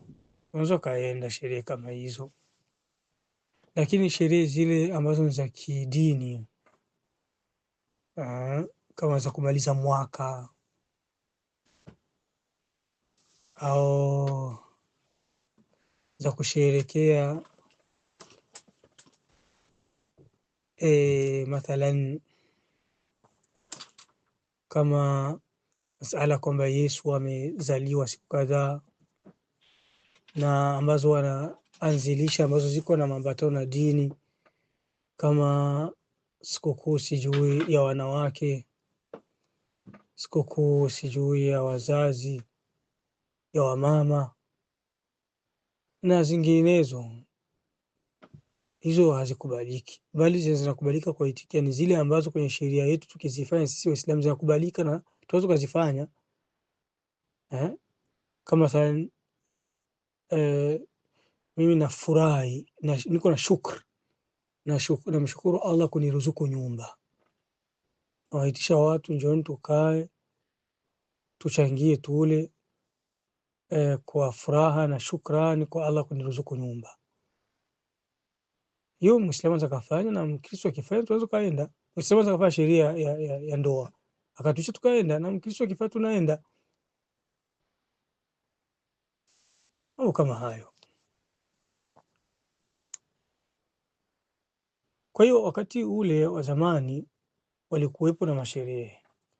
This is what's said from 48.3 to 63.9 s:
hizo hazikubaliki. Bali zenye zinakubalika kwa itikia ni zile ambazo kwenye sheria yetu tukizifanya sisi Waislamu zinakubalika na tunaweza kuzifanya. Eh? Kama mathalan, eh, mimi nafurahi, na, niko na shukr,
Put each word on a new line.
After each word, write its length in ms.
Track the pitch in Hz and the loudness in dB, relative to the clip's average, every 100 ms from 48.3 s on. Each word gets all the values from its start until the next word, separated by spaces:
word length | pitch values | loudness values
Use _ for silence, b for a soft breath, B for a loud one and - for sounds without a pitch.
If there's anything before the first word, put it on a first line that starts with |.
| - _ _ _ _ | -20 _ _ _ _
hizo 320 | 165 165 170 | 0 4 4
hazikubaliki. 880 | 135 131 131 139 120 120 123 - - _ | 4 -2 -6 -6 -8 -8 -10 -12 -20 _
Bali 260 | 151 165 175 | 2 2 2
zenye 140 | 156 147 | 0 0
zinakubalika 580 | 143 139 143 151 170 | 0 -2 -2 -2 -2
kwa 140 | 147 139 | -2 -4
itikia 320 | 127 - 156 | -4 -4 -2
ni 100 | 139 | 0
zile 260 | 127 175 170 | 0 2 2
ambazo 340 | 143 160 156 | 2 2 0
kwenye 180 | 156 139 | -2 -2
sheria 360 | - 143 143 143 | -2 -2 0 2
yetu 220 | 156 - | 0 -4
tukizifanya 600 | - 147 127 135 170 143 | -10 -8 -6 -2 0 0
sisi 220 | - 175 | -2 -2
Waislamu 320 | 143 - 151 | -2 0 0
zinakubalika 640 | 147 143 151 151 170 - | 0 0 2 2 0 -2
na 180 | 160 160 - _ - | -2 -4 -8 _ -2
tunaweza 260 | 180 185 | 0 2
kuzifanya. 540 | 156 139 165 160 135 151 _ _ _ _ _ _ _ _ _ _ _ _ _ - | 2 0 0 0 -2 -6 _ _ _ _ _ _ _ _ _ _ _ _ _ -10
Eh? 240 | 131 160 311 _ _ _ _ _ _ | -6 -6 -8 _ _ _ _ _ _
Kama 200 | - 160 151 | 0 4 4
mathalan, 440 | 147 147 147 170 _ _ _ _ _ _ _ _ _ _ _ - | 4 2 0 -6 _ _ _ _ _ _ _ _ _ _ _ -4
eh, 520 | 160 147 143 143 156 - _ _ _ _ _ _ - | 0 2 2 0 -2 -6 _ _ _ _ _ _ 2
mimi 180 | 165 165 | 4 4
nafurahi, 960 | 147 - - 160 160 143 127 131 - - | 2 -2 2 4 4 2 0 -6 -10 -6
na, 140 | 151 135 - | -2 -2 0
niko 260 | 165 180 | 0 2
na 60 | 151 | 2
shukr, 460 | - 190 - - _ | 2 0 -2 -12 _